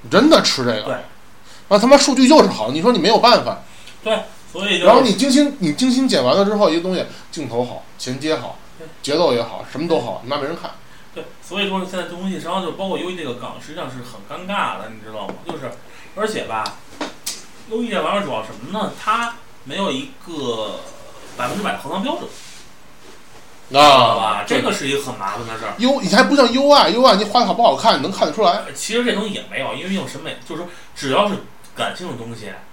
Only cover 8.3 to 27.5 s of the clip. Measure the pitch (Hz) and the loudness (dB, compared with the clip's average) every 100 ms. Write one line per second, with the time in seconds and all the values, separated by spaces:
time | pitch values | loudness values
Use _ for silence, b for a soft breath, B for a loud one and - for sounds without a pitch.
8.3 | 147 92 - - - 165 - - 151 165 | -4 -6 -14 -18 -20 -20 -12 -4 0 2
9.3 | 120 113 98 - - 170 156 120 92 120 | 0 -4 -10 -12 -8 -2 -2 -2 -10 -6
10.3 | 147 139 170 170 - b b b 165 165 | -6 -6 -8 -12 -16 b b b -16 -16
11.3 | - - 190 196 190 - 185 160 175 190 | -18 -12 -6 -4 -4 -6 -8 -8 -8 -8
12.3 | 170 156 190 175 147 190 156 180 180 139 | -8 -6 -6 -6 -8 -6 -6 -6 -8 -10
13.3 | 113 127 - - 175 143 127 120 - 101 | -10 -12 -14 -16 -12 -12 -12 -16 -18 -16
14.3 | 160 185 202 135 95 107 107 107 107 98 | -14 -6 -4 -4 -6 -12 -16 -14 -12 -12
15.3 | 95 - 156 127 - - B B 196 214 | -12 -12 -10 -12 -14 -18 B B -6 -6
16.3 | - - 110 104 - - - - - - | -6 -6 -6 -6 -10 -20 -14 -14 -12 -12
17.3 | - - - - 226 233 185 165 202 - | -12 -16 -20 -8 -6 -4 -4 -2 -4 -4
18.3 | 214 214 - 156 214 208 - - 226 233 | -8 -8 -14 -10 -6 -6 -6 -4 -2 -2
19.3 | - - - 131 165 190 131 147 - 175 | -8 -18 -20 -12 -6 -4 -4 -8 -16 -14
20.3 | 160 127 110 107 - - - - - - | -8 -6 -6 -8 -10 -14 -18 -20 -20 -18
21.3 | - 123 196 - - 135 180 262 339 - | -8 -6 -4 -6 -6 -6 -4 -4 -6 -8
22.3 | - - - - - - - - - - | -16 -18 -18 -20 -20 -20 -20 -20 -20 -20
23.3 | - - - - 135 147 135 117 104 107 | -20 -20 -20 0 6 8 10 6 4 0
24.3 | 101 104 247 - 202 135 139 131 107 98 | -2 -2 -2 0 -4 -4 -4 -6 -8 -8
25.3 | 104 117 113 110 101 247 277 185 208 254 | -8 -10 -10 -10 -2 0 2 4 4 6
26.3 | 285 240 247 285 285 165 220 254 196 208 | 4 4 4 6 6 6 6 6 6 2
27.3 | 247 202 | 0 0